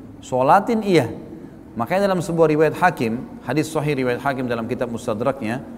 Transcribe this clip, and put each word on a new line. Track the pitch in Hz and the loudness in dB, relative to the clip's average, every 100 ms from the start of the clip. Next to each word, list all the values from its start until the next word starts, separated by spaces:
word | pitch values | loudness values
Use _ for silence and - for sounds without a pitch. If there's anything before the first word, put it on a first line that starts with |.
| - - | -18 -18
Sholatin | - 127 135 190 202 220 | -4 0 4 4 4 0
iya. | 202 165 113 - - - - - - | 4 4 4 -4 -14 -16 -16 -18 -12
Makanya | 110 117 185 202 | -6 -2 0 2
dalam | 185 | 0
sebuah | 156 170 156 | 0 4 4
riwayat | 151 156 131 | 6 2 4
Hakim, | 180 165 117 120 - - - | 2 2 -2 -2 -8 -12 -4
hadis | 147 147 | -2 0
sahih | 156 147 135 | -2 -2 0
riwayat | 127 120 | 0 0
Hakim | 143 131 | -2 -2
dalam | 127 117 113 | -2 -4 -4
kitab | 123 120 | -4 -4
Mustadraknya, | 113 120 107 127 131 107 127 - | -6 -4 -2 -2 -2 -4 -6 -8